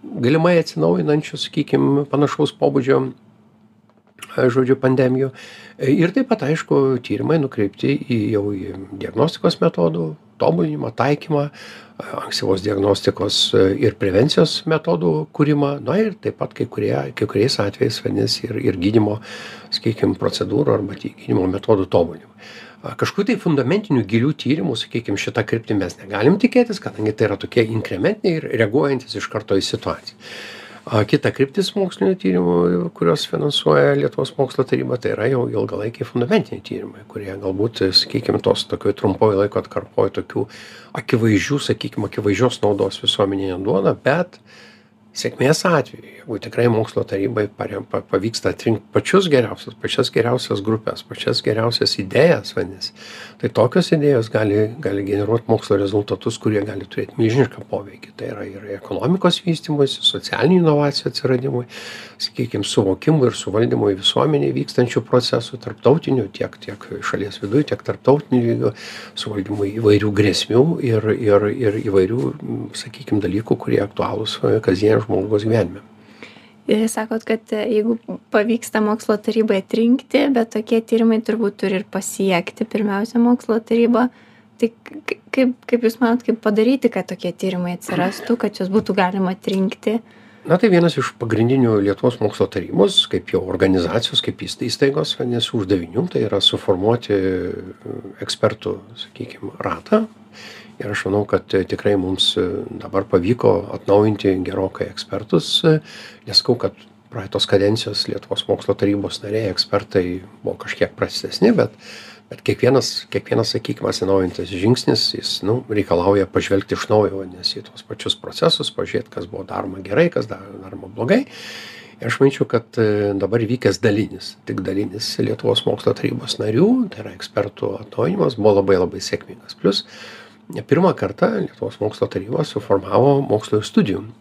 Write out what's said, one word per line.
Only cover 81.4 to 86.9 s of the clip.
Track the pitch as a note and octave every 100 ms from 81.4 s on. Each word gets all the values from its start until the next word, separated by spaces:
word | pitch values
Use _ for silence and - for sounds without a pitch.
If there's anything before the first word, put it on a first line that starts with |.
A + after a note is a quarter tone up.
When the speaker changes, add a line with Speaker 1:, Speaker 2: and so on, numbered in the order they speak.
| G#3 G3+
Speaker 2:
turi | F#3+ F#3
ir | -
pasiekti | F#3+ - - G3 F3 F3 - A3
pirmiausia | G#3 G#3 G3 A3 A#3
mokslo | A#3 B3 - A3+
tarybą. | A3 A#3 A#3+ A#3 B3 - - - _ _
Tai | A3+
k-, | - - D4+ - - -
kaip, | - B3+ B3
kaip | - A#3 A3+
Jūs | A3+
manot, | A#3 A#3+ -
kaip | A#3
padaryti, | G#3+ G#3 A3+ C4 A#3